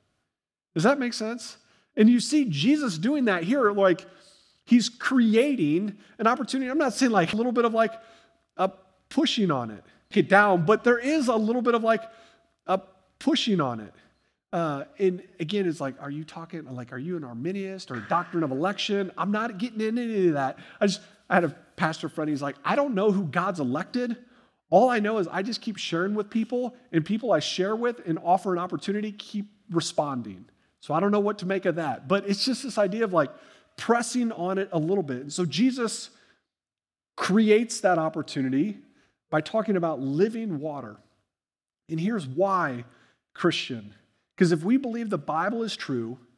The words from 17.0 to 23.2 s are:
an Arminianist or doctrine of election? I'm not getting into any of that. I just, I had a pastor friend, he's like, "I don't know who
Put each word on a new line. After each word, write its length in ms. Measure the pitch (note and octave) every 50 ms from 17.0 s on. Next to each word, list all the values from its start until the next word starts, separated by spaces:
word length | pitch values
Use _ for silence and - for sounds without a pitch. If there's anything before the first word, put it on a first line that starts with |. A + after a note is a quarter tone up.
| C#3 E3+ F3+ E3+
an 60 | D3
Arminianist 680 | B2+ A#2+ A#2 B2+ E3+ F#3+ G3+ G3 F#3+ F#3+ F#3 - -
or 80 | C3+ A#2 G#2 G#2
doctrine 360 | - E3+ F3 - - E3+ E3
of 80 | C#3
election? 600 | C3 C3+ D#3+ F#3+ G3+ G3 - - G#3 G3+ G3 F3+ - -
I'm 140 | E3+ G3
not 260 | G3+ G#3 A3 A#3+ A3 F3+
getting 240 | G#3+ B3 A3 G#3+
into 200 | A3 A3 A3+ A#3+
any 260 | A#3+ A#3 A3+ G3+ F#3 F3
of 60 | D#3
that. 240 | C#3 C3+ C3+ D3 - - - - -
I 80 | G#3+ G3+
just, 140 | F#3 - - - _ _ _ -
I 60 | -
had 80 | F3+ E3+
a 60 | D3+ C#3+ - - _ _
pastor 320 | - F3 D#3 D#3+ - - D#3
friend, 220 | - - D#3 D3+
he's 120 | D3+ C3+
like, 140 | C#3+ C#3+ C3+ - -
"I 120 | D#3+ G3
don't 180 | C#4+ C#4+ D4 A#3+
know 180 | G3 G3 A3
who 140 | G3 G3